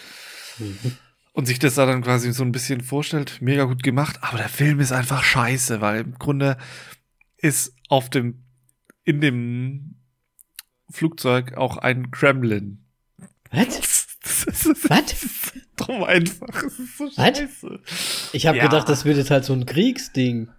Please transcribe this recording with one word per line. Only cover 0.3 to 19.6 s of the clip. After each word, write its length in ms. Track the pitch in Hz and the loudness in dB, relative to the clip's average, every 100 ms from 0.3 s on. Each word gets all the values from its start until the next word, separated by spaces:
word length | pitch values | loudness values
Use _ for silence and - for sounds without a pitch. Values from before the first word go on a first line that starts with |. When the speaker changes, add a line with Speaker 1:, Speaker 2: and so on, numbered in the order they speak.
| - - - | -18 -16 -12
Speaker 1:
Mhm. 400 | 107 98 123 127 _ _ _ | -10 -8 -8 -8 _ _ _
Speaker 2:
Und 140 | - 123 | -2 0
sich 140 | 123 | 2
das 160 | 143 131 | 2 4
da 100 | 131 | 4
dann 160 | 127 | 2
quasi 320 | 123 123 120 | 2 2 2
so 100 | 120 | 0
ein 80 | 127 | 0
bisschen 300 | 120 123 131 | -2 -2 -4
vorstellt, 560 | 127 139 147 156 139 - | -2 -4 -2 -2 -4 -4
mega 220 | 123 139 135 | 0 2 2
gut 180 | 127 | 0
gemacht, 340 | 131 123 147 - | 0 0 0 -4
aber 180 | - 113 | -6 -4
der 100 | 107 | -4
Film 300 | - 147 143 | 2 2 4
ist 100 | 135 | 2
einfach 320 | 127 123 139 | 0 0 0
scheiße, 560 | - 135 120 131 - 110 | 2 2 2 0 0 0
weil 220 | 104 107 | 0 0
im 140 | 117 123 | -4 -6
Grunde 420 | - 139 139 127 - - - - _ _ _ _ | -2 2 2 0 -6 -18 -20 -20 _ _ _ _
ist 360 | 160 127 - - - | 0 0 -2 -8 0
auf 220 | 139 127 | 0 2
dem, 340 | 139 120 120 _ _ _ _ _ _ - | 0 0 -4 _ _ _ _ _ _ -2
in 160 | 147 | 2
dem 720 | 147 123 120 120 127 139 147 - _ _ _ _ _ - - _ - | 2 0 -2 -4 -6 -8 -12 -20 _ _ _ _ _ -20 -20 _ -20
Flugzeug 640 | - 160 165 131 127 127 - | -4 -4 -2 0 0 0 -4
auch 220 | 127 123 | -4 -2
ein 320 | 127 127 127 | -2 -2 -4
Gremlin. 720 | - 143 135 123 104 101 104 _ _ _ _ - _ _ | 2 2 4 2 0 -4 -12 _ _ _ _ -20 _ _
Speaker 1:
Was? 560 | 131 240 - - - - - | 0 0 0 -2 -2 -2 -8
Speaker 2:
Das 420 | - - - - 330 | -6 -4 -2 0 2
ist 240 | 302 - | 2 4
Speaker 1:
Was? 640 | - 294 - - - - - - - | 4 2 -2 -6 -8 -10 -12 -14 -8
Speaker 2:
drum 260 | - 247 | -6 -2
einfach, 600 | - 180 170 - - - | 2 2 2 -2 -10 -8
es 160 | 285 - | -8 -8
ist 180 | 254 - | -14 -10
so 80 | 285 | -6
Speaker 1:
Was? 80 | - 151 277 | 2 2 2
Speaker 2:
scheiße. 420 | 285 - - - - 175 - - - | -2 -10 -14 -14 -10 -8 -6 -6 -6
Speaker 1:
Ich 140 | - 160 | 0 2
hab 80 | 135 | 4
Speaker 2:
Ja. 80 | |
Speaker 1:
gedacht, 260 | 120 151 - | 4 4 2
das 160 | 139 147 | 2 2
wird 120 | 143 | 2
jetzt 120 | 131 | 4
halt 140 | 139 131 | 2 2
so 80 | |
ein 120 | 131 | -2